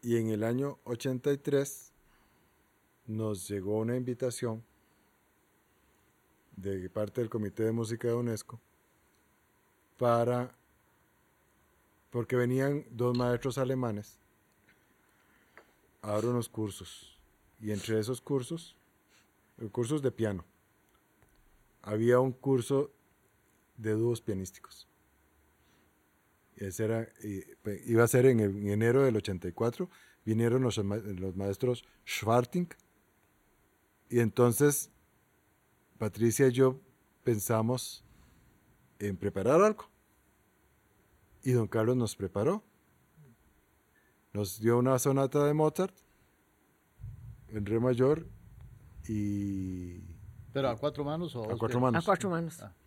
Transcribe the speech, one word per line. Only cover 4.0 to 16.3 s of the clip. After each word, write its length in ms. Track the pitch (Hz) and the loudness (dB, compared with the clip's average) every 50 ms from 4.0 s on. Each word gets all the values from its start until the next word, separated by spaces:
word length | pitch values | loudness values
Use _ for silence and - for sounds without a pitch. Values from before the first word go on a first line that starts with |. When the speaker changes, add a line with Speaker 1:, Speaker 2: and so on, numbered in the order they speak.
| 127 123 123 113 131 127 117 - - 120 110 110 117 _ _ _ _ _ _ _ _ _ _ _ _ _ _ _ _ _ _ _ _ _ _ _ _ _ _ _ _ _ _ _ _ _ _ _ _ _ - | -2 -4 -6 -4 -4 -4 -4 -4 -6 -6 -6 -6 -10 _ _ _ _ _ _ _ _ _ _ _ _ _ _ _ _ _ _ _ _ _ _ _ _ _ _ _ _ _ _ _ _ _ _ _ _ _ -20
Speaker 1:
de 320 | - 92 98 98 95 90 92 | -12 -8 -6 -6 -6 -8 -8
parte 320 | - 110 107 104 - - 120 | -6 -6 -6 -6 -2 -4 -4
del 80 | 110 | -4
Comité 340 | - 120 107 101 - - 113 | -2 -4 -4 -4 -4 -2 -2
de 80 | 110 113 | 0 0
Música 340 | 117 117 107 117 113 - 120 | -2 -4 -4 -6 -4 -2 -2
de 60 | 117 | -2
unesco 460 | 120 123 120 113 107 - _ - 117 _ _ _ _ _ _ _ _ _ _ _ _ _ _ _ _ _ _ _ _ _ _ _ _ _ _ _ | 0 -2 -4 -4 -6 -8 _ -18 -20 _ _ _ _ _ _ _ _ _ _ _ _ _ _ _ _ _ _ _ _ _ _ _ _ _ _ _
para, 580 | _ 127 120 117 117 117 117 123 123 123 127 - _ _ _ _ _ _ _ _ _ _ _ _ _ _ _ _ _ _ _ _ _ _ _ _ _ _ _ _ _ _ _ | _ 2 2 4 4 4 2 0 0 -2 -6 -10 _ _ _ _ _ _ _ _ _ _ _ _ _ _ _ _ _ _ _ _ _ _ _ _ _ _ _ _ _ _ _
porque 260 | - 120 117 - - | -6 -6 -4 0 2
venían 480 | 123 123 120 127 131 135 139 143 147 151 - | 2 2 2 2 2 2 2 0 -2 -4 -8
dos 260 | - 113 123 123 123 | -6 -2 0 0 2
maestros 400 | 120 123 123 123 120 - 135 120 | 2 2 0 0 0 -2 -4 -2
alemanes 600 | 135 131 127 135 131 127 120 107 101 107 - - _ _ _ _ _ _ _ _ _ _ _ _ _ _ _ _ _ _ _ _ _ _ _ _ _ _ _ _ - - _ _ _ _ _ _ _ - | -2 -2 -2 0 -2 -2 -2 -4 -6 -8 -12 -18 _ _ _ _ _ _ _ _ _ _ _ _ _ _ _ _ _ _ _ _ _ _ _ _ _ _ _ _ -20 -20 _ _ _ _ _ _ _ -6
a 100 | 107 104 | -2 -2
dar 140 | 107 107 | 0 2
unos 220 | 120 | 2